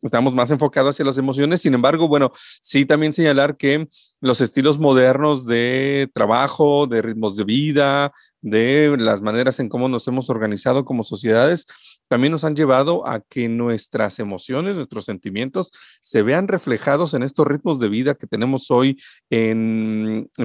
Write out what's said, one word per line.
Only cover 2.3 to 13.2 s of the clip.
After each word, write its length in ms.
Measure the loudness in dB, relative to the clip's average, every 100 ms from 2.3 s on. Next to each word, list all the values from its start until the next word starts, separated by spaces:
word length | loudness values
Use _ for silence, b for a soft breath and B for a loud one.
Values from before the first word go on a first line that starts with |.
| B B B
sí 240 | -2 0 4
también 260 | 2 2
señalar 460 | 2 2 4 2 0
que 300 | 0 0 -4 b b _
los 180 | -2 0
estilos 380 | 0 2 2 2
modernos 640 | 4 6 6 4 2 0
de 640 | -2 -2 0 -2 -2 -2 -4
trabajo, 720 | -2 0 2 0 2 2 2 2
de 160 | 0
ritmos 340 | -2 -4 -4 -4
de 80 |
vida, 680 | -2 0 0 2 2 0 -2 b b _
de 560 | -2 0 2 4 4 2
las 220 | 0 0
maneras 400 | -2 0 0 -2
en 80 | -4
cómo 220 | -4 -2
nos 180 | -4 -4
hemos 220 | -4 -4
organizado 560 | -4 -4 -2 0 0 -2
como 160 | -6
sociedades, 640 | -6 -4 0 2 4 0 -6 B B B _
también 220 | 0 2
nos 140 | 0
han 120 | -2 0
llevado 500 | 2 4 2 -2 -4
a 140 | -8